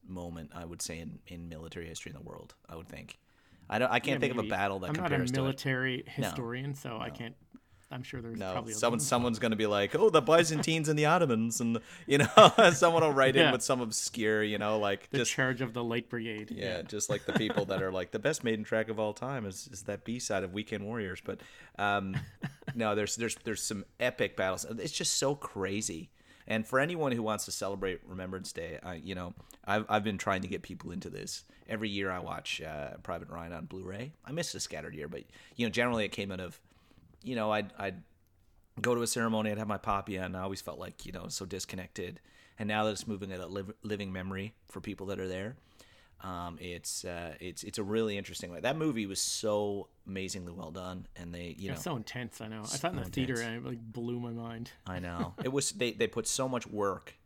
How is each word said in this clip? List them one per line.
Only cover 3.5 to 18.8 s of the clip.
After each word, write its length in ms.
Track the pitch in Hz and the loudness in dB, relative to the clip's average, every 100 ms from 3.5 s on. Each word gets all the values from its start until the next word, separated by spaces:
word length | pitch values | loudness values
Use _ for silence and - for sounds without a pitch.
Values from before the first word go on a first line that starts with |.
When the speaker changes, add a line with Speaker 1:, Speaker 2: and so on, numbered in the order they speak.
| - - | -20 -2
Speaker 1:
I 100 | 107 | 2
don't, 120 | 123 | 4
I 100 | 120 | 4
can't 160 | 135 127 | 2 2
Speaker 2:
Yeah, 20 | |
Speaker 1:
think 120 | 123 | 2
of 60 | 123 | 0
a 40 | |
Speaker 2:
maybe. 80 | 107 | 0
Speaker 1:
battle 280 | 98 98 98 | 2 2 0
that 80 | 92 | -2
Speaker 2:
I'm 60 | 151 | -2
not 100 | 165 | 0
a 20 | |
Speaker 1:
compares 200 | 139 123 | 0 2
to 60 | 131 | 0
it. 20 | |
Speaker 2:
military 640 | 135 135 139 131 131 127 - | 0 0 0 0 0 -2 -6
Speaker 1:
No. 180 | - | -2
Speaker 2:
historian, 500 | 110 82 117 123 139 | -2 -2 -4 -4 -6
so 220 | 139 127 113 | -6 -6 -6
I 120 | 117 | -6
Speaker 1:
No. 60 | |
Speaker 2:
can't, 200 | - 120 - - - _ - - | -6 -12 -12 -20 -20 _ -20 -12
I'm 100 | 127 | -12
sure 160 | 127 131 | -8 -10
there's 180 | 117 113 | -8 -6
Speaker 1:
No, 140 | 95 | -4
Speaker 2:
probably 200 | 92 113 | -4 -4
other 60 | 110 | 2
Speaker 1:
someone, 180 | 120 117 | 4 4
Speaker 2:
ones. 80 | - | 4
Speaker 1:
someone's 320 | 120 120 110 | 4 4 2
gonna 160 | 120 107 | 2 4
be 100 | 107 | 4
like, 280 | 101 101 - | 6 4 6
"Oh, 140 | 214 | 8
the 100 | 160 | 8
Byzantines 680 | 120 165 165 156 127 160 151 | 8 8 8 2 2 2 2
and 80 | 151 | 4
the 80 | 151 | 6
Ottomans," 540 | 180 160 110 117 117 | 6 6 4 2 0
and, 180 | 117 113 - - - | 0 0 -2 -16 2
you 120 | 139 | 6
know, 80 | 127 | 8
<laughs> 460 | - 220 - 202 | 12 12 12 10
someone 280 | 139 170 165 | 10 8 8
will 100 | 160 | 6
write 220 | 135 135 131 | 8 8 10
in 60 | |
Speaker 2:
Yeah. 100 | 156 | 8
Speaker 1:
with 100 | 123 | 6
some 180 | - 127 | 4 2
obscure, 640 | 120 107 - - 107 107 | 2 -2 -4 0 4 4
you 140 | 107 104 | 2 2
know, 200 | 104 110 | 2 2
like, 300 | 104 98 - | 2 0 -2
Speaker 2:
The 80 | 139 | 0
Speaker 1:
just 140 | 117 | 0
Speaker 2:
charge 280 | - 131 120 | 2 0 0
of 120 | 127 | -2
the 100 | 117 | -2
Light 260 | 120 117 120 | -2 -2 -2
Brigade. 420 | 120 113 107 107 | -6 -4 -6 -6
Speaker 1:
Yeah, 120 | 113 98 90 | -6 -4 -4
Speaker 2:
Yeah. 40 | |
Speaker 1:
just 280 | - 107 - | -4 -4 -2
like 160 | 104 - | -2 0
the 60 | |
people 320 | - 107 - 95 | 0 2 0 0
that 160 | 95 | 0
are 80 | 95 | 0
like, 180 | 92 90 | -2 -4
"The 80 | 110 | -2
best 240 | 123 156 | 0 0
maiden 200 | 120 110 | 0 0
track 240 | 107 110 | 0 0